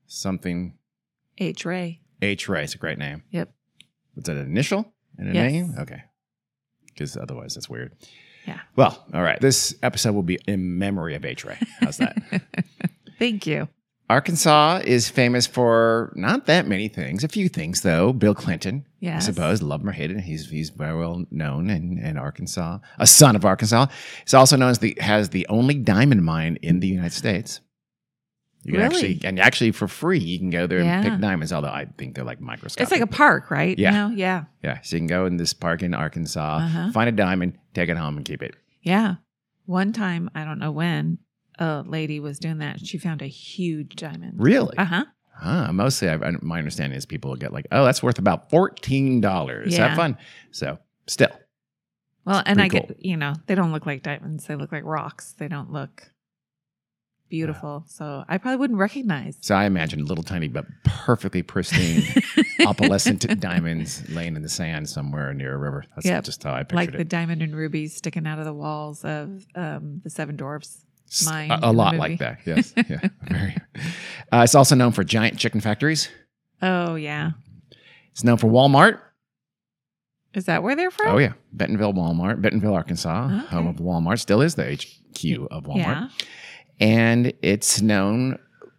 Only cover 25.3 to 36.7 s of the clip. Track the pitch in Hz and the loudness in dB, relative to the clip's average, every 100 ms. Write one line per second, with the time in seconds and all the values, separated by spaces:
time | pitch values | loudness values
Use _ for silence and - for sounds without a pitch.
25.3 | 95 - 110 127 147 110 98 139 110 82 | -2 0 2 4 2 2 4 6 6 4
26.3 | 80 80 80 82 90 95 92 85 - 120 | 2 -2 -2 0 2 2 -2 -4 -4 -4
27.3 | 95 - - _ _ _ _ _ _ _ | -4 -6 -14 _ _ _ _ _ _ _
28.3 | _ _ _ - 175 240 349 95 - 95 | _ _ _ -6 0 2 2 -2 -2 -4
29.3 | 92 110 - 113 - 104 - 160 180 85 | 4 4 4 0 0 -4 -4 -2 0 -2
30.3 | 87 92 85 87 92 87 175 107 196 104 | -4 -2 0 0 2 2 2 0 0 0
31.3 | 90 78 80 71 71 71 - 65 64 60 | -2 -2 -4 -4 -8 -10 -12 -14 -10 -10
32.3 | 64 117 - - - 247 349 226 - 294 | -10 -12 -12 -10 -6 0 0 0 4 4
33.3 | - - 143 170 185 196 208 208 208 185 | 4 0 -2 0 2 4 4 0 -2 -2
34.3 | 185 151 _ - - - 85 80 90 92 | -2 -6 _ -8 -8 -6 -4 -2 0 0
35.3 | 87 85 - 87 82 87 87 76 82 80 | 0 -2 -4 -2 -2 -2 -2 -4 -6 -6
36.3 | 82 78 78 165 | -4 -4 -2 -2